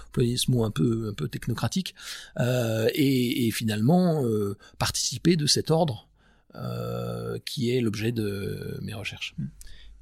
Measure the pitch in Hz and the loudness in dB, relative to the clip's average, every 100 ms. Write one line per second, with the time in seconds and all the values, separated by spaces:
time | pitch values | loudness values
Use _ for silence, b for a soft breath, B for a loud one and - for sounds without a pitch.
0 | B - 120 123 - 123 110 104 143 113 | B 0 2 2 2 2 2 2 2 2
1 | 110 101 143 - - 117 117 - 185 - | -2 -4 -4 -4 -4 -2 0 -2 -4 -8
2 | B B B B 120 127 113 110 110 - | B B B B 2 2 2 2 2 4
3 | 139 131 120 - 117 - 113 104 113 175 | 4 4 2 2 2 2 0 2 4 6
4 | 180 156 123 107 101 98 B B - - | 4 2 2 0 0 -4 B B -4 -2
5 | - 120 165 175 143 - - 160 170 104 | -4 0 4 4 4 2 4 2 2 -2
6 | - _ b b b - 60 58 58 60 | -10 _ b b b -10 -6 -4 -4 -4
7 | 60 58 58 117 - - 113 127 117 104 | -4 -6 -6 -6 -8 -4 0 2 0 0
8 | 113 120 104 101 98 101 - - 98 104 | -2 0 -2 -2 -6 -6 -8 -8 -8 -8
9 | 101 - - - 139 - B B B B | -8 -10 -10 -8 -10 -10 B B B B